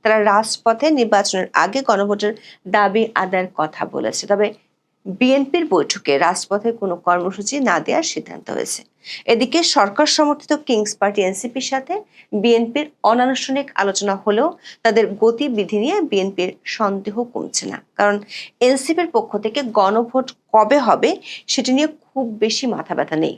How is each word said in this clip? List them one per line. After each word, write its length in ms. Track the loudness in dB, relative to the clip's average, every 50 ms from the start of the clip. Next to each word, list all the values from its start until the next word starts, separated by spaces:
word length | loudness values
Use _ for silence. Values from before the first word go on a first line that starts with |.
| _
তারা 120 | 4 4 4 4 4
রাজপথে 560 | 4 4 2 0 -6 0 _ 0 0 2 2 2 2 2
নির্বাচনের 480 | 2 2 2 2 2 0 -2 -2 -4 0 0
আগে 260 | 0 0 2 0 -2
গণভোটের 500 | 0 2 2 2 2 0 0 0 -2 -4 -4 -6 -16 -20 -20 _ _ 0 2
দাবি 280 | 2 2 4 2 2 0 0 0 -2
আদায়ের 260 | -2 0 -2 -2 -2 -2 _ -4
কথা 240 | -4 -4 -4 -8 -8 -6 -4
বলেছে, 300 | -4 -4 -4 -4 -6 -2
তবে 220 | -2 0 2 2 -2 -2 _ _ _ _ _ _ _ _ _ _
বিএনপির 580 | -12 -2 0 2 4 4 2 2 0 0 -2 0 2
বৈঠকে 400 | 2 0 0 0 -6 -4 _ 0 2 4
রাজপথে 520 | 4 2 0 -2 -4 _ -4 -2 -2 -4 -4 -2
কোনো 140 | -4 -6 -6 -2 _
কর্মসূচি 480 | 0 0 0 0 -4 -6 -6 -8 -6 -4 -2 0 0
না 80 | 0 0
দেওয়ার 260 | 0 0 -2 -2 -2 -2
সিদ্ধান্ত 340 | -6 -8 -10 -10 -18 -16 -12 -8
হয়েছে। 300 | -6 -6 -6 -6 -8 -10 -12 _ _ _ _ -16 -16 -8 0 0
এদিকে 260 | 2 2 2 2 2 0 2 2 2
সরকার 320 | 2 2 2 2 0 2 2 2
সমর্থিত 360 | 2 2 2 0 -2 -2 -2 -2 -2 0
কিংস 260 | 0 0 0 0 -2 -2 _
পার্টি 220 | -2 0 2 0
এনসিপির 440 | 0 0 -2 -4 -8 -8 -8 -8 -6 -4
সাথে 240 | -4 -6 -4 -6 -8 -8 -8 _ _ -20 -12 _
বিএনপির 540 | -4 0 4 4 4 4 2 0 -2 -4 -4 -4 _ _ 2 2
অনানুষ্ঠানিক 560 | 4 4 2 0 0 -4 -4 -4 -4 -4 -4 -4 -2 -2
আলোচনা 320 | -2 0 -2 -2 -2 -2 -4 -2 -2
হলেও 240 | 0 0 2 0 0 -4 -8 -20 -20 -20 _
তাদের 220 | 0 2 4 4 2 2 0 2
গতিবিধি 560 | 2 2 2 0 -4 -2 -2 -2 -2 -2 -2 0
নিয়ে 140 | 0 0 0 0 0 0
বিএনপির 400 | 0 0 0 -2 -2 -4 -4 -4 -6 _ _ -12 -4
সন্দেহ 400 | -2 -2 -2 -2 -4 -6 -6 -6 -6 -6 -6
কমছে 320 | -6 -10 -10 -6 -6 -6 -6
না, 120 | -6 -12 -12 _ _ _
কারণ 200 | 0 2 2 2 0 -6 -10 -16 -16 -16 -18 _ _
এনসিপির 480 | 2 4 4 2 0 0 0 0 0 0 0
পক্ষ 180 | -2 -2 0 -6 -4 -4
থেকে 160 | -4 -4 -4 -4 0 2 2
গণভোট 480 | 2 4 2 0 0 0 -2 -2 -2 -2 -12 _ _ _
কবে 260 | 4 4 6 6 4 2 4
হবে 240 | 4 2 4 2 0 0 -2 -8 -16 -16 -16 _
সেটি 240 | -4 -2 -2 0 2
নিয়ে 160 | 2 2 2 0 -2 _ _
খুব 200 | _ _ -6 -4 -4 -2 -2
বেশি 220 | -2 -2 0 -2 -2
মাথা 260 | -2 -4 -4 -6 -4 -2
ব্যথা 220 | -4 -2 -2 0
নেই। 180 | -2 -2 -2 -4